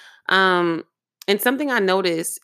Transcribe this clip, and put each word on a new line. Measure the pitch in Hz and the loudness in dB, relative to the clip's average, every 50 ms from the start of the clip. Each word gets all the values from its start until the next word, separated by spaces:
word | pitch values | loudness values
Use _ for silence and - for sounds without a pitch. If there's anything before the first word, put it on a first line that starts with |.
| - - - _ _ - | -20 -20 -20 _ _ 0
Um, | 185 190 190 185 180 175 175 170 165 160 - _ _ _ _ _ _ - - | 2 2 4 2 2 2 0 0 -2 -4 -8 _ _ _ _ _ _ -8 -2
and | - 202 208 | -2 -2 0
something | - 247 269 269 302 277 | 0 0 0 0 -2 -2
I | 247 226 | 0 0
noticed | 196 185 185 190 185 175 165 160 165 - - - | 0 2 0 0 0 0 -2 -2 -4 -6 -10 -12